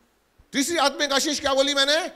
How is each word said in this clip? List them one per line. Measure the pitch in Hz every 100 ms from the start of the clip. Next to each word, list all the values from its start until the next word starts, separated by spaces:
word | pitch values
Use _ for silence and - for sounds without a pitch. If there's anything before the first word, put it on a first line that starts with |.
| _ _ _ _ _
तीसरी | 262 294 330
आत्मिक | 277 330 285
आशीष | 269 302 269
क्या | 277
बोली | 269 277
मैंने? | 277 277 311 349